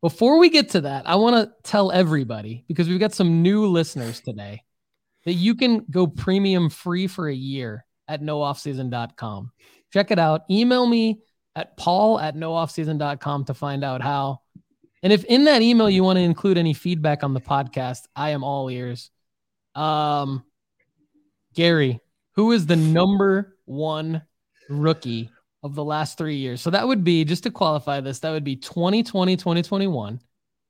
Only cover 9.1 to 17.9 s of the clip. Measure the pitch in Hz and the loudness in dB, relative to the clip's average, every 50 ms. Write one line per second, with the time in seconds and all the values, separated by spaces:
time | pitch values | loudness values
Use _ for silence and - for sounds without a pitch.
9.1 | - - - 113 104 98 110 123 - _ _ _ _ _ _ _ - 196 202 - | -10 -10 -10 -10 -10 -10 -12 -14 -16 _ _ _ _ _ _ _ 0 0 0 2
10.1 | 220 180 165 156 156 156 - - 185 208 233 247 254 247 247 240 233 233 220 226 | 2 2 2 2 2 0 -2 0 0 2 2 2 2 2 2 2 2 2 2 0
11.1 | 214 220 _ _ _ _ _ _ - 160 - - _ - - 175 175 190 208 220 | -2 -4 _ _ _ _ _ _ -12 -12 -12 -12 _ -6 -2 0 2 2 4 4
12.1 | 226 - 151 156 147 156 160 160 165 165 165 143 - - 160 151 156 147 147 147 | 2 2 -2 -4 -6 -6 -6 -4 -4 -4 -4 -4 -4 -4 -4 -4 -2 -2 -2 -4
13.1 | 143 135 - 151 143 143 135 - 131 - - 143 139 139 139 139 131 127 - 143 | -4 -6 -6 -4 -4 -4 -4 -6 -6 -6 -6 -6 -6 -4 -4 -6 -6 -4 -4 -2
14.1 | 143 139 139 139 135 131 _ _ - - _ _ _ _ _ _ _ _ - 185 | -2 -2 -2 -4 -6 -8 _ _ -20 -20 _ _ _ _ _ _ _ _ 2 4
15.1 | 208 202 - - 240 254 285 302 294 240 226 233 240 233 220 208 196 185 185 185 | 4 4 4 4 4 6 6 6 6 6 6 6 6 6 6 4 4 4 4 4
16.1 | 185 180 180 170 165 - - 196 190 175 170 160 151 - - 175 175 165 151 156 | 4 4 2 2 0 0 0 0 2 2 2 0 0 -2 -2 -4 -2 0 0 0
17.1 | 147 143 - 135 135 131 - - 143 139 139 120 - 139 131 127 | 0 0 -2 -2 -4 -4 -2 -2 -2 -2 -2 -2 -6 -6 -6 -6